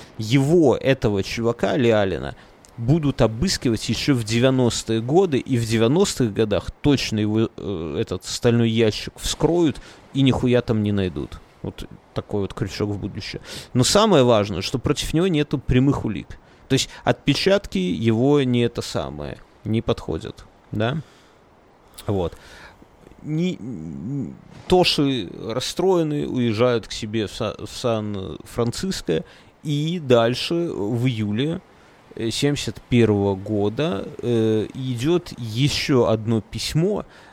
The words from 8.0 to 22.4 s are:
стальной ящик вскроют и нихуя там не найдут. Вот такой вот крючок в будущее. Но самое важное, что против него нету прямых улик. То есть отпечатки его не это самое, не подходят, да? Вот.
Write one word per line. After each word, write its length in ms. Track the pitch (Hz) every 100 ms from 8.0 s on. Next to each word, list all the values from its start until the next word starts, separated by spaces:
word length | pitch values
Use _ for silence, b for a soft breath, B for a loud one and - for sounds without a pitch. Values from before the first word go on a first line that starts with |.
| 113 92 -
стальной 440 | - 123 117 117
ящик 440 | 113 110 - - -
вскроют 600 | - - 151 175 160 - B B -
и 80 | 143
нихуя 400 | 135 - 127 120
там 200 | - 110
не 80 | 104
найдут. 480 | 101 92 76 64 - - _
Вот 260 | 101 - - - _
такой 280 | - - 104
вот 120 | 98
крючок 360 | - 104 - 104
в 60 | 101
будущее. 440 | 98 - - - B B B
Но 100 | 123
самое 400 | 127 202 220 165
важное, 380 | 123 110 101 95
что 180 | - 123
против 340 | - 147 -
него 140 | 156 190
нету 300 | 151 147 143
прямых 460 | - 123 139 123 110
улик. 340 | 85 - - b b b
То 40 |
есть 160 | 131 - B
отпечатки 720 | - 123 - 143 190 196 - 196
его 640 | 180 85 113 110 135 147
не 180 | 127 120
это 200 | 117 117
самое, 580 | - - 71 73 71 - - - 110
не 160 | 110
подходят, 640 | - - - 82 - - - - -
да? 260 | 104 113 156 - b b b _ _ _ _ _ - -
Вот. 260 | 98 85 -